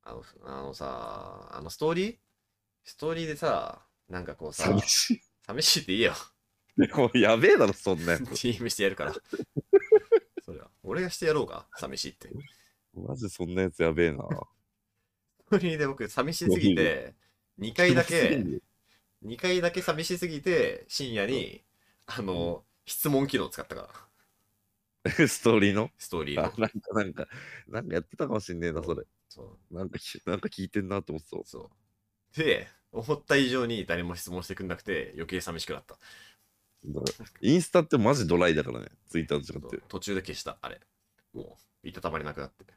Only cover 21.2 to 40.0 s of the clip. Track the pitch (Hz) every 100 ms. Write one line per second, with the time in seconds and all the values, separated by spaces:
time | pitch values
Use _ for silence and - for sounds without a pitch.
21.2 | 101 131 78 - _ _ _ _ - -
22.2 | 101 87 85 85 _ _ - - 156 139
23.2 | 139 127 80 - - - - - - _
24.2 | _ _ _ _ _ _ _ _ - -
25.2 | 151 - 117 113 101 101 110 _ - 85
26.2 | 71 71 - - 110 107 - 104 98 -
27.2 | - - - - - 113 85 90 82 -
28.2 | 151 110 - 87 85 78 85 82 - _
29.2 | _ - - - _ 85 95 - - -
30.2 | - 95 - - 92 104 95 98 - 78
31.2 | - 87 - - - _ _ _ _ _
32.2 | _ - 156 101 98 _ _ - 117 147
33.2 | - 139 131 127 120 113 87 87 87 87
34.2 | - 90 87 90 95 85 - 85 62 71
35.2 | 82 92 87 82 - 69 - - - -
36.2 | - _ _ _ _ _ - 73 - -
37.2 | - - 104 165 165 180 156 143 107 139
38.2 | 90 87 87 78 64 60 50 _ _ 85
39.2 | 73 73 71 - - - _ 98